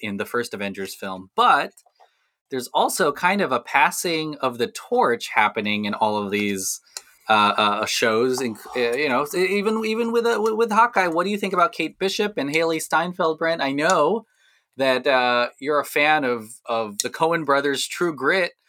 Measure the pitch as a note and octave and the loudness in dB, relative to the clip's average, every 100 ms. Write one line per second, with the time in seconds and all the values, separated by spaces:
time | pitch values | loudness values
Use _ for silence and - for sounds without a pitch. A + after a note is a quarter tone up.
0 | G#2+ G2+ G#2 A#2+ A#2 G2+ G2+ G2 F#2+ - | -8 -6 -4 -4 -6 -6 -8 -8 -10 -10
1 | G2 F#2+ F#2+ - A#3+ D3 G3 - _ _ | -12 -12 -6 0 4 2 0 -10 _ _
2 | _ _ _ _ _ C3 A#2+ D#3+ C4 - | _ _ _ _ _ -8 -4 0 0 2
3 | D#3 - F3+ F#3 D#3 B2 - C#3 E3 - | 0 0 0 0 0 -2 0 2 2 2
4 | F3+ D#3+ D#3 D3 C3+ A#2+ A2+ - - A#3+ | -4 -4 -4 -4 -4 -2 -4 -4 -4 0
5 | F3 A#2 - - G#2 - G#2 G#2 G#2 G#2 | 2 0 -2 2 2 0 -2 -2 -2 0
6 | G#2+ G#2 G2+ G#2 G#2 G2 F#2 - _ - | 0 0 -2 0 0 -2 -6 -8 _ -18
7 | - _ - G#2+ G#2 A2 G#2 G#2 G#2 - | -18 _ 2 4 4 4 2 0 -2 0
8 | A#2 A2 B2+ B2+ B2 G2+ - B2 A#2+ B2+ | 2 2 0 0 -4 -6 -8 -2 -2 0
9 | D3 B2+ D3 F3+ F#3 G3+ G3+ A3 A3 A3 | 0 0 -2 0 0 0 0 -2 -2 -2
10 | A#3 A#3 A#3 A3 A3 A3 A3+ G#3+ A#3 - | 0 0 0 0 0 0 2 2 2 2
11 | F3+ D#3+ F#3 G3+ G3 F3+ E3+ - D#3 - | 0 0 0 -2 -2 2 0 0 -6 -4
12 | F#3+ - G#3 F#3 C#3 D#3+ E3 D#3+ - D#3+ | -2 -2 -2 -2 -2 0 0 -2 0 0
13 | F3 F3+ E3 D#3+ E3 E3 C#3 C#3 E3 F3+ | 0 0 -2 0 -2 0 -2 0 2 4
14 | D3+ A3 - _ _ _ _ - C3+ B2+ | 2 0 -6 _ _ _ _ -2 0 2
15 | C#3+ C3 B2 A#2+ A#2+ - C#3 D3 B2+ D3+ | 2 4 4 2 0 -4 -2 -2 0 2
16 | D3 D#3 C3 A#2+ G#2+ - - A2+ G#2+ G2+ | 4 4 2 -2 -6 -14 -6 -4 -2 -4
17 | B2 - E3 E3+ C#3+ C#3 C#3+ C3+ - - | -6 0 0 0 0 0 0 -2 -4 -2
18 | F3 C#3 C3+ F#3 F3 - | -4 0 0 2 0 -6